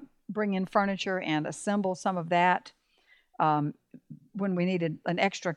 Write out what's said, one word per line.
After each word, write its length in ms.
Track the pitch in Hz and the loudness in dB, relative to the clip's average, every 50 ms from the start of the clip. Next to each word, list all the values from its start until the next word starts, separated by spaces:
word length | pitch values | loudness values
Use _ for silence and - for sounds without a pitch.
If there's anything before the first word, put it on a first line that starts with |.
| 285 - _ _ _ - | -4 -10 _ _ _ -8
bring 240 | 190 214 214 202 196 | -4 -2 -2 0 0
in 120 | 190 190 | -2 -2
furniture 540 | - - 214 196 196 196 180 - 196 185 180 | 0 2 2 2 2 -2 -2 -2 -4 -4 -2
and 260 | - - 156 151 151 | -2 -2 0 0 -2
assemble 480 | - 156 - - 208 202 208 190 190 185 | -2 -6 -6 -4 -2 0 0 0 -2 -2
some 200 | - - 202 185 | -2 -2 -2 -2
of 120 | 180 165 170 | -2 -2 2
that, 420 | 175 175 175 180 180 - - - - _ _ _ _ _ _ _ _ _ _ _ _ - | 2 4 4 4 4 2 -2 -10 -20 _ _ _ _ _ _ _ _ _ _ _ _ 2
um, 340 | 160 156 151 151 147 147 - _ _ _ - - _ - 156 - _ _ - | 2 4 4 2 0 -2 -4 _ _ _ -20 -20 _ -20 -20 -20 _ _ -6
when 220 | 190 196 196 185 | -4 -2 0 0
we 100 | 175 175 | 2 2
needed 340 | 185 185 175 165 160 160 - - | 2 2 2 0 -2 -2 -4 -4
an 140 | - 170 180 | -4 0 0
extra 360 | 196 196 - - - 175 156 | 0 0 0 -2 -4 -6 -6